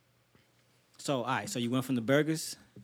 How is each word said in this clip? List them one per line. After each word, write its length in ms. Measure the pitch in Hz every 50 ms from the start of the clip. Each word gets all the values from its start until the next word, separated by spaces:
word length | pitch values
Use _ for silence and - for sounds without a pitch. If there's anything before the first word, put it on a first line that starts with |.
| _ _ _ _ _ _ _ - _ _ _ _ _ _ _ _ _ _ _ -
so, 200 | - - 143 127 113
all 20 |
right, 240 | 123 131 107 104 104
so 100 | - 131
you 120 | 120 117
went 140 | 123 131 127
from 80 | - 131
the 60 | 120 113
burgers, 540 | 107 135 147 151 151 160 160 - - - - - - - -